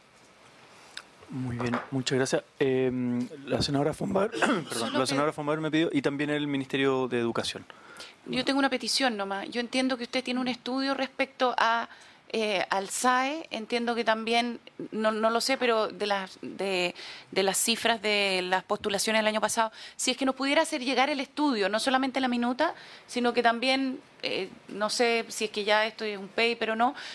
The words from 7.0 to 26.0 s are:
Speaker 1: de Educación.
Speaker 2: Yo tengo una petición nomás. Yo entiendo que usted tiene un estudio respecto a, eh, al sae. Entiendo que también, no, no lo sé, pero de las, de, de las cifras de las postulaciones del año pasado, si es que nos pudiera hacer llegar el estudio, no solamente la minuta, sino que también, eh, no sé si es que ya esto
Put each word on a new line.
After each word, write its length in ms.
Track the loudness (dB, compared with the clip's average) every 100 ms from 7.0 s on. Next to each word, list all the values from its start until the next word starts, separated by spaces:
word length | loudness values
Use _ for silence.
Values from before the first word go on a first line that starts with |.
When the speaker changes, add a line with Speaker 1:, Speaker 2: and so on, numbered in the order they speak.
| 2
Speaker 1:
de 140 | 0
Educación. 440 | 0 0 -2 -6 -12 -20 -20 -20 -20 -16 -6
Speaker 2:
Yo 180 | -4
tengo 140 | 0 2
una 100 | 0
petición 480 | 0 -2 0 0 0
nomás. 320 | -4 -6 -6
Yo 120 | -6
entiendo 360 | -2 0 0 0
que 80 |
usted 200 | -4 -4
tiene 160 | -2 -2
un 80 | -2
estudio 460 | -4 -4 -2 -2
respecto 600 | -2 -2 -2 -4 0 0 4
a, 300 | 2 2 -2 -12 -20 -20 -6
eh, 360 | -2 0 0 0
al 180 | -2 -2
sae. 600 | 0 2 2 2 -4 -8
Entiendo 460 | -8 -4 -2 0 0
que 80 |
también, 560 | 0 0 2 0 0 -4 -12 -14 -8
no, 180 | 0 0
no 180 | 2 2
lo 120 | 2
sé, 160 | 0 0
pero 320 | 2 2 0
de 180 | -2 -2
las, 320 | -2 -4 -10
de, 540 | -12 -6 -2 0 0 -4 -14 -16 -6
de 100 | 0
las 160 | 2 2
cifras 420 | 2 2 2 0
de 420 | 2 2 2 0
las 180 | 2 0
postulaciones 580 | 0 -2 0 0 2 2
del 60 | 2
año 140 | 2
pasado, 320 | 0 0 -2 -2 -16 -6
si 160 | -2
es 40 | 0
que 80 |
nos 120 | 0 0
pudiera 260 | 2 2
hacer 200 | 2 0
llegar 260 | 0 2 2
el 80 | 0
estudio, 500 | -4 0 2 2 2
no 120 | 2
solamente 400 | 2 2 2 0
la 80 | 0
minuta, 480 | 2 0 2 0 -2 -14 -20 -8
sino 240 | 0 2
que 100 | 4
también, 560 | 4 4 2 0 0 -4 -12 -10
eh, 260 | -6 -4 -6 -10 -12
no 200 | -4 -2
sé 360 | 2 2 2 -2
si 200 | -4 -4
es 40 |
que 140 | -2
ya 200 | 2 4
esto 200 | 2 -2